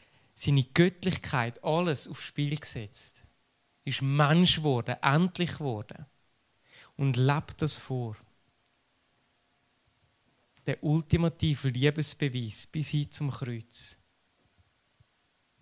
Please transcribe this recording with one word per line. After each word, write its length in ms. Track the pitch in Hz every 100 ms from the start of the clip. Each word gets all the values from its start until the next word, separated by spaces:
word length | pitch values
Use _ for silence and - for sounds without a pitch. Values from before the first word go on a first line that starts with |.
| _ _ _ -
seine 280 | - 139
Göttlichkeit, 1000 | 131 - 175 - 185 - - 135 117 -
alles 440 | 160 160 175 135 -
aufs 180 | 143 -
Spiel 300 | - 147 147
gesetzt. 680 | - 123 104 - - - - _ _ _ _ _
Ist 200 | - 127
Mensch 540 | 135 143 147 165 180 -
geworden, 400 | 151 123 117 120
endlich 520 | 139 147 180 180 170
geworden. 520 | - 143 107 - - - _ _ _ _ _ _ - - -
Und 200 | 139 120
lebt 460 | 131 143 - -
das 140 | 156 -
vor. 360 | - 127 120 104 - _ _ _ _ _ _ _ _ _ _ _ _ _ _ _ _ _ _ _ _ _ _ _ -
Der 160 | -
ultimative 840 | 151 160 156 170 165 - 160 143 135
Liebesbeweis 1000 | 123 143 151 147 - 143 123 113 - -
bis 220 | 156 143
hin 200 | 147 147
zum 220 | - 147
Kreuz. 680 | 117 123 117 - - - - _ _ _ _ _ _ _ _ _ _ _ _ _ _ _ _